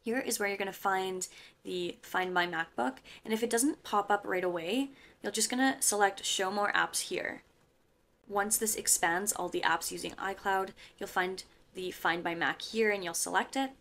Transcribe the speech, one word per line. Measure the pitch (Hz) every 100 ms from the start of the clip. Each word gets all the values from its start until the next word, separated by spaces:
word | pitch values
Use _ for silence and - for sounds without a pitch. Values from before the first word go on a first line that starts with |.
Here | 233 247
is | 247 226
where | 202
you're | 196
gonna | 196
find | 185 202 190 190 185 185 - - _
the | 196 180 175 -
Find | - 185 185
My | 180 175
MacBook, | 170 165 - 254 262 - -
and | -
if | 220
it | 233
doesn't | 240 285 359
pop | - 208 202
up | 202 202
right | 185
away, | 180 175 165 240 277 - - -
you're | 208
just | 208 214
gonna | 247 262 -
select | - 208 202 196 -
Show | - 190
More | 202 202
Apps | - 170 - -
here. | 180 - - _ _ _ _ _ _ _ _ -
Once | 202 208 -
this | 214 -
expands | - - 175 170 208
all | - 175
the | 175
apps | 165 170 -
using | 180 175
iCloud, | - 190 196 196 190 196 - - _
you'll | 196
find | 196 180 190 - - _
the | - 185
Find | - 180 175
My | 175
Mac | 170 143 165
here | - 220 220
and | 202
you'll | 170
select | 170 175 180 - 269
it. | 269 -